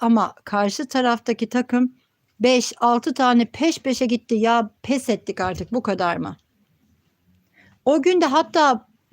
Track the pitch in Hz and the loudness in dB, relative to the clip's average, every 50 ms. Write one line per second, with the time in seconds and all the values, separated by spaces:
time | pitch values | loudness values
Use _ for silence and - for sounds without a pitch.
0 | 240 233 233 214 185 - - - _ - 208 202 208 202 - - 294 - - 262 | 0 2 2 2 2 -2 -6 -14 _ -6 -2 -2 -2 -2 -4 -6 -8 -4 -2 -2
1 | 254 240 233 226 - 240 226 - 226 - - 254 247 - 247 247 254 254 - _ | 0 0 -2 -2 -4 -6 -4 -4 -6 -4 -4 -4 -2 0 0 0 0 -2 -4 _
2 | _ _ _ _ _ _ _ - 214 247 254 247 233 - - - 240 240 240 240 | _ _ _ _ _ _ _ 0 2 2 2 2 0 -2 -4 -2 0 0 0 0
3 | - 320 254 - 254 247 247 233 233 - - - 294 330 - - - 269 247 - | -2 -4 -2 0 2 4 4 4 2 0 -2 -2 -2 -2 -2 -2 -4 -4 -2 -2
4 | 262 220 247 233 - - 233 214 220 226 233 233 226 208 - _ - - 277 254 | 0 -2 -2 -4 -2 -4 -2 0 2 2 2 0 0 -4 -10 _ -6 -4 -4 -2
5 | - 254 214 202 - - - - 185 185 170 170 175 - 233 254 - 214 190 185 | -2 -2 -4 -4 -4 -10 -6 -6 -6 -6 -6 -8 -8 -6 -6 -4 -4 -4 -4 -2
6 | 180 170 170 - 160 - - - _ _ _ _ _ _ _ _ _ _ _ _ | -2 -2 -2 -4 -8 -10 -12 -16 _ _ _ _ _ _ _ _ _ _ _ _
7 | _ _ _ _ _ _ _ _ _ _ _ _ _ _ _ _ _ 254 294 320 | _ _ _ _ _ _ _ _ _ _ _ _ _ _ _ _ _ 2 2 2
8 | 262 359 370 349 320 269 269 320 320 214 - 330 302 277 254 220 - _ _ _ | 2 2 2 2 2 2 2 0 0 2 2 2 4 4 2 0 -4 _ _ _
9 | _ _ | _ _